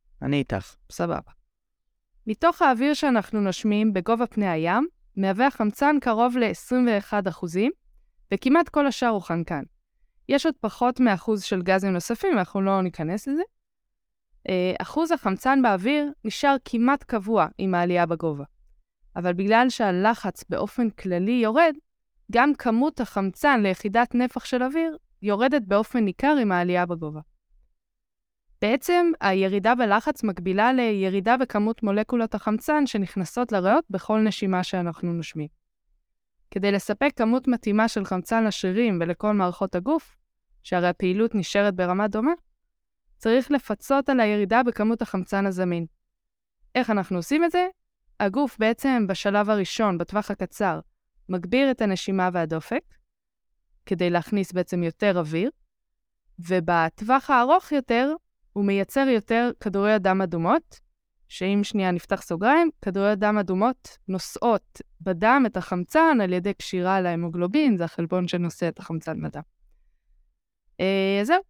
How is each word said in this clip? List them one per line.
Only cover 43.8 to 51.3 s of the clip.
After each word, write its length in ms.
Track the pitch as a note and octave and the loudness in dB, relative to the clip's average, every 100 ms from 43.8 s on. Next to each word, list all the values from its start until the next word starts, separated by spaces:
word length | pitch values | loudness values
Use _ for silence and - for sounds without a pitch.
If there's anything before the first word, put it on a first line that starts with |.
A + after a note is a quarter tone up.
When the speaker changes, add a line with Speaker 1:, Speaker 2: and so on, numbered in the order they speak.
| - C#4 C#4 | 0 0 2
Speaker 2:
על 100 | C4 | 2
הירידה 440 | G#3+ G#3 G3 A3+ | 2 2 2 2
בכמות 380 | B3 - G#3+ A3+ | 2 0 0 0
החמצן 440 | A#3 F#3+ F3+ G3 G3 | -2 -4 -4 -2 -2
הזמין. 400 | F3+ F#3 E3+ E3 _ _ _ _ _ _ _ _ B3+ | 0 -2 -2 -6 _ _ _ _ _ _ _ _ -4
איך 140 | B3 | 0
אנחנו 280 | G#3 F3+ F3+ | 0 0 -4
עושים 260 | E3+ D4 | 0 0
את 80 | E4+ | 2
זה? 160 | F4 F4+ - _ _ _ - | 2 -2 -4 _ _ _ -4
הגוף 380 | G3+ G3+ C#4+ - | -2 0 -2 0
בעצם 480 | A3 A#3 C4+ B3 G3+ | 0 0 0 0 0
בשלב 420 | F#3+ G3+ G3+ G#3 | -2 0 0 2
הראשון, 480 | G#3+ F3+ - G#3+ F3 | 0 0 0 0 0
בטווח 340 | E3+ G3+ G#3 | -2 -4 -4
הקצר, 480 | G3+ F#3 - G3+ D#3+ - _ _ _ | -6 -8 -4 -2 -2 -8 _ _ _
מגביר 420 | - | -8